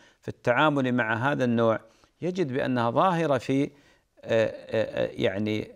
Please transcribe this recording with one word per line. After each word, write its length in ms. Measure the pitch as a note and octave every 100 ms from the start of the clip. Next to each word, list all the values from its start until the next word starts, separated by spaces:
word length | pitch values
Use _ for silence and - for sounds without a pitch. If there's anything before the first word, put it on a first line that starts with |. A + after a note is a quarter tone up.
| - _
في 60 | -
التعامل 640 | - B2+ A#2+ D#3 C#3+ B2+
مع 400 | B2 A2 A2+ C3+
هذا 120 | C#3+
النوع، 360 | B2 A#2 A#2 A2 - _ _ -
يجد 320 | E3 F#3 D3+
بأنها 360 | B2+ C3 B2 A#2
ظاهرة 480 | B2+ F#3+ E3+ D#3+ C3
في، 260 | - C3+
آه، 60 | C#3+ - _ _ _ _
آه، 840 | - A2+ A2 - - A2+ - A#2+ -
آه، 40 |
يعني، 580 | - - F#2+ G#2+ G#2+ -